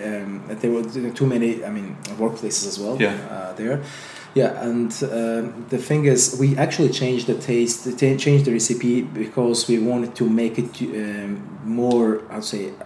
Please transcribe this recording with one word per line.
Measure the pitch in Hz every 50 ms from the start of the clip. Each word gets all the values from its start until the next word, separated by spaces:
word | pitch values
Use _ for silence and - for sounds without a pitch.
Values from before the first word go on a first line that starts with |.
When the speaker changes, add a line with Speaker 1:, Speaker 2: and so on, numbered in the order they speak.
| 101
Speaker 1:
um, | 107 107 104 101 101 98 95 - - 110 107
there | - 120
were | 120 117 113 113 117 131 120 117 117 -
too | 143
many, | 131 123 117 117 117 113 - -
I | 104
mean, | 107 104 98 90 80 - - 101 101
workplaces | 104 110 113 110 - - 104 - - 101
as | 98 92 98
well, | 101 107 127
Speaker 2:
Yeah. | 131 110 101 98 101 - -
Speaker 1:
uh, | 101 98 92 92 92
there. | 101 107 117 139 143 143 - - - - - - - - - -
Yeah, | 135 123 110 - - 117
and, | 120 117 120 117 110 - - 107
um, | 110 113 117 117 113 113 117 113 123 - 117 - -
the | 131
thing | 123 - - 151 151 147
is, | 143 127 123 - - - 123
we | 139 139 135
actually | 135 147 147 - - 156 120
changed | - - 131 127 127 120 117
the | - 117
taste, | - - - 120 120 117 117 - - - 127 123 -
ta-, | 139 135 135
changed | 135 - 147 143 139 139
the | 127 117
recipe | 117 - - 120 - - 123 120 123 -
because | - - 107 107 - - 131 120 120 117 117 -
we | - 117
wanted | 113 110 120 123 120 120 113 -
to | - 123
make | 113 110 117 117 113 -
it, | - 120 - - -
um, | 120 - - 107 107 104 104 104 101 101 101 101 101 - - - -
more, | 110 117 120 120 123 123 120 113 110 107 107 - -
I'd | 110 110 107
say, | - - 101 98 92 95 - -